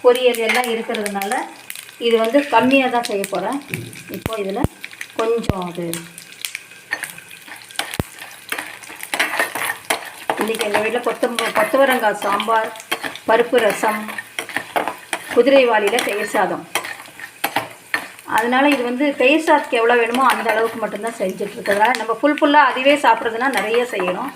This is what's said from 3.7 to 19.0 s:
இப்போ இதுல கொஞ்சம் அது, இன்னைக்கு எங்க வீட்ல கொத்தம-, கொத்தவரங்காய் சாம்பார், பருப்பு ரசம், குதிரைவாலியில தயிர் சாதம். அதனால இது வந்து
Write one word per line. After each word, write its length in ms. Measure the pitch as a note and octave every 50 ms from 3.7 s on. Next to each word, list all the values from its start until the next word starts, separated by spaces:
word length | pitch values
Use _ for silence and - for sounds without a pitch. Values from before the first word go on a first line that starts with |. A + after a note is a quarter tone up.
| - - - - - - - - -
இப்போ 160 | F3 - - A3 G#3+ G3+
இதுல 180 | F#3+ G3 - - - - - - - - - - - - -
கொஞ்சம் 460 | A3+ A3+ A#3 A#3 A3+ - - F#3+ F3+ F3
அது, 160 | E3+ E3+ F3 E3+ E3+ E3 E3+ E3+ - - - - - - - - - - - - - - - - - - - - - - - - - - - - - - - - - - - - - - - - - - - - - - - - - - - - - - - - - - - - - - - - - - - - - - - - - - - - - - - - - - - - - -
இன்னைக்கு 240 | G3+ G#3+ A3+ G#3+ A3 G#3
எங்க 120 | G3+ G#3+ G#3+
வீட்ல 140 | G#3+ G#3+ B3 A#3+ A#3+
கொத்தம-, 440 | A3+ - - B3 A#3+ A#3 A#3 G#3 F#3 -
கொத்தவரங்காய் 640 | G#3+ - - C4+ C4+ C4 B3+ A#3+ A3+ G#3+ G#3 G#3 -
சாம்பார், 460 | G3+ G3+ G#3+ G#3+ A3 A3+ A3 A3 A3 - - - - - - - - - - - -
பருப்பு 280 | A3 A3+ A#3+ A#3+ - B3 A3+
ரசம், 360 | G#3 G3 - - A3 G#3+ G#3+ G#3+ G#3+ - - - - - - - - - - - - - - - - - - - - - - - - -
குதிரைவாலியில 680 | B3+ A#3 C4+ C4+ C#4 B3+ A#3+ A3+ G#3+ G#3 G3+ G#3+ A3 - -
தயிர் 260 | G3+ G#3 G#3 - -
சாதம். 300 | A3+ F#3+ F3 F3 D#3+ E3+ - - - - - - - - - - - - - - - - - - - - - - - - - - - - - - - - - - A3
அதனால 260 | A3+ A#3+ B3 C4 C#4 D4 C#4+
இது 80 | B3+ A#3+ A#3+
வந்து 160 | B3 B3+